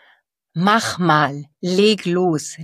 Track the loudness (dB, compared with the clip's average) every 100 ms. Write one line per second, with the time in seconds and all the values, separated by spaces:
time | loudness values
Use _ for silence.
0 | _ _ _ _ _ -2 2 2 0 -2
1 | 2 2 0 -4 -14 _ -2 2 2 2
2 | -2 0 0 -2 -4 -10